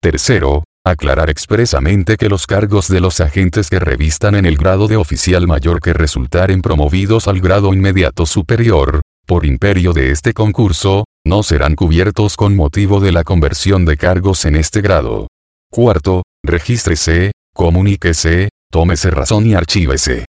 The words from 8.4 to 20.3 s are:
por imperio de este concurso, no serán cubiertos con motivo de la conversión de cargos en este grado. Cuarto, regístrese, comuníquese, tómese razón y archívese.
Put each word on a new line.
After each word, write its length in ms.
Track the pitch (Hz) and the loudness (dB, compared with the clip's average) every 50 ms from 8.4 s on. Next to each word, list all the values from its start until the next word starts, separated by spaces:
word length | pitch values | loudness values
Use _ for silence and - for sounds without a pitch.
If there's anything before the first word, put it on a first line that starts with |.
| 90 - 120 110 117 117 101 78 69 67 73 76 - _ _ _ _ | -2 -2 0 0 2 2 2 2 2 0 0 -2 -4 _ _ _ _
por 180 | - 90 85 78 | -2 -2 0 0
imperio 480 | 76 67 64 - 101 101 95 87 90 85 | 0 -2 0 0 0 0 2 0 0 0
de 200 | 76 65 65 69 | 0 0 0 -2
este 200 | 82 - 110 110 | -2 -2 -4 -2
concurso, 720 | - 110 104 101 - 117 98 85 - - 98 98 98 107 - _ _ _ | 0 0 0 0 0 0 0 0 0 0 0 0 0 -2 -4 _ _ _
no 160 | 78 87 98 107 | 0 0 0 0
serán 320 | - 85 69 65 76 80 | 0 0 0 0 0 0
cubiertos 640 | 76 101 85 78 82 90 104 101 - 107 101 - - | 0 0 0 2 2 2 0 0 0 -2 -2 0 0
con 180 | 110 101 101 | 0 2 2
motivo 440 | 98 78 73 78 101 101 95 101 101 | 2 0 0 0 -2 0 0 2 2
de 120 | 98 98 85 | 2 2 0
la 100 | 85 82 | 0 0
conversión 600 | - 98 87 76 71 - - - 95 98 95 90 | 0 0 0 0 0 -2 -2 0 0 2 2 2
de 140 | 80 76 73 | 0 0 0
cargos 480 | - 87 92 90 90 98 95 - - | 0 0 0 0 0 0 0 0 0
en 100 | - 73 | 0 0
este 240 | 78 80 - - 107 | 0 0 0 -2 -2
grado. 460 | 101 101 95 80 67 57 53 52 52 53 _ _ _ _ _ _ _ _ | 0 2 0 0 0 -2 -6 -6 -8 -10 _ _ _ _ _ _ _ _
Cuarto, 520 | - - 117 117 101 80 - 98 92 90 90 _ _ _ _ | -2 0 2 2 2 2 0 0 -2 -2 -2 _ _ _ _
regístrese, 920 | - 85 85 - - 120 117 - - 85 80 - - 82 85 90 98 104 _ _ _ _ | -2 -2 -2 0 -2 -4 -2 0 -2 -2 -2 0 0 0 0 0 -2 -4 _ _ _ _
comuníquese, 1000 | - 90 85 85 90 95 101 101 - - 87 82 - - 82 85 87 95 101 _ _ _ _ | -2 0 2 2 2 2 2 0 0 0 -2 -2 0 0 0 0 0 0 -2 _ _ _ _
tómese 400 | - 82 82 87 90 78 - 95 | -2 0 0 2 0 0 0 0
razón 360 | 78 73 65 - 110 104 107 | 0 0 -2 0 0 2 2
y 80 | 113 107 | 2 2
archívese. 720 | 90 85 85 - 104 85 69 67 67 - - 64 64 - - | 2 2 2 0 0 0 0 0 -2 -2 -2 -2 -4 -6 -12